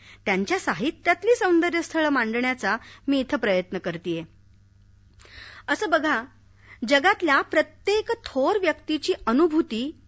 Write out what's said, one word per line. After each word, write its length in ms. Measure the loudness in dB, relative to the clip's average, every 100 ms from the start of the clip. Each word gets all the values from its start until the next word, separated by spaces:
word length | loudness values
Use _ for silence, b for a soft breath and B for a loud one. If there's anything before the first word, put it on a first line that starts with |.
| B B
त्यांच्या 340 | -4 -2 0 -2
साहित्यातली 800 | -2 -4 -4 -2 -2 0 2 2
सौंदर्यस्थळं 720 | 4 2 2 -2 -2 -2 0
मांडण्याचा 680 | 0 0 -2 -4 -2 -4 -4 B B -2
मी 120 | -2
इथं 160 | 0 -2
प्रयत्न 420 | 0 0 -2 -8
करतेय. 440 | -8 -8 -6 -6 -8 -18 -20 -20 _ _ -20 -20 -20 -20 B B B B -6
असं 220 | -4 0
बघा, 340 | 0 0 -2 -6 -18 -20 b b b 0
जगातल्या 520 | 2 4 2 2 2
प्रत्येक 680 | 2 0 0 -4 -2 -2 -2 -6
थोर 320 | -4 -2 0 2
व्यक्तीची 560 | 0 -2 -4 -4 -2 -4 0
अनुभूती 760 | 2 4 2 0 -4 -6 -10